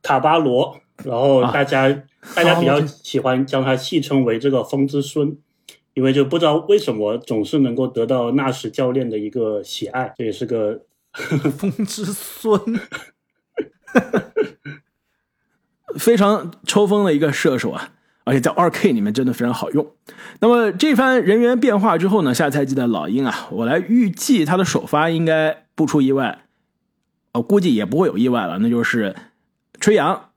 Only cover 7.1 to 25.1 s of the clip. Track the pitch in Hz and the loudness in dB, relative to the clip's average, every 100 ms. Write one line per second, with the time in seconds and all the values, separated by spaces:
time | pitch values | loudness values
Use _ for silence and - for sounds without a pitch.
7.1 | 120 - 110 101 156 131 117 127 - 117 | -4 -4 -4 -2 0 0 0 -4 -2 -2
8.1 | 131 117 135 135 127 113 - 127 131 120 | 0 0 0 0 -4 -6 -4 -2 -2 -2
9.1 | 107 104 123 110 104 92 - 107 127 127 | -4 -6 -4 -2 -4 -8 -10 -8 -6 -8
10.1 | - 113 95 117 117 107 113 _ _ _ | -6 -8 -6 -4 -2 -2 -6 _ _ _
11.1 | - - 147 151 139 202 - 202 - 196 | -14 -4 -2 -2 -4 -6 -4 -8 -6 -8
12.1 | 196 - - 220 202 - 233 - - - | -10 -14 -8 0 0 0 -6 -8 -16 -16
13.1 | _ _ _ _ - - _ - 247 - | _ _ _ _ -10 -10 _ -2 -2 -2
14.1 | - - - - - - - _ _ _ | -6 -6 -6 -6 -6 -20 -20 _ _ _
15.1 | _ _ _ _ _ _ _ - 160 - | _ _ _ _ _ _ _ -14 -2 2
16.1 | 233 202 208 165 - - 202 208 208 196 | 4 4 2 -4 -12 -2 2 2 2 2
17.1 | 147 151 135 160 127 110 - - _ _ | 2 0 2 0 0 -4 -8 -12 _ _
18.1 | _ - 135 151 - 175 - 202 117 101 | _ -2 0 0 2 0 2 0 2 0
19.1 | 110 127 120 120 117 - 143 151 _ - | -2 -2 -2 -4 -4 -2 -2 -4 _ -20
20.1 | - - - 226 240 220 180 302 254 262 | -20 -20 0 2 4 2 0 2 4 4
21.1 | 254 180 214 240 247 254 208 214 165 185 | 2 4 4 4 4 4 4 2 2 2
22.1 | 208 147 123 139 147 135 135 123 101 78 | 2 2 2 0 0 0 0 0 -2 -2
23.1 | 120 131 101 - 92 117 160 185 240 214 | -2 -2 -4 -8 -4 -2 -2 2 2 2
24.1 | 165 - 240 151 180 185 - - 147 160 | -2 0 2 2 0 0 -2 -2 0 0